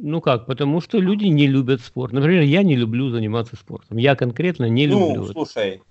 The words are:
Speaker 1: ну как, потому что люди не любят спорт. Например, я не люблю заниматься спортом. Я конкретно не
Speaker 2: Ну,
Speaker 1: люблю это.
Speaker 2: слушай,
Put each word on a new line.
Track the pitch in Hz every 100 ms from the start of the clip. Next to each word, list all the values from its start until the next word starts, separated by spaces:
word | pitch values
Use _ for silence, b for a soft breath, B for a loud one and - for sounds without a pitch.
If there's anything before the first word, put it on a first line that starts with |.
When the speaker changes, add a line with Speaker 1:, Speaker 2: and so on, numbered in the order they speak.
Speaker 1:
ну | 151 160
как, | 156 120 123
потому | 131 143 165
что | - 226
люди | 185 208 202
не | 147 143
любят | 135 123 131
спорт. | - 127 127
Например, | 131 147 185
я | 143 175
не | 196 127
люблю | 117 120 135
заниматься | 117 107 117 117 110
спортом. | - - - 113
Я | 135 139
конкретно | 123 113 175 160 117
не | 120 147
Speaker 2:
Ну, | 202 165
Speaker 1:
люблю | -
это. | 98
Speaker 2:
слушай, | 156 147 123 98 92 _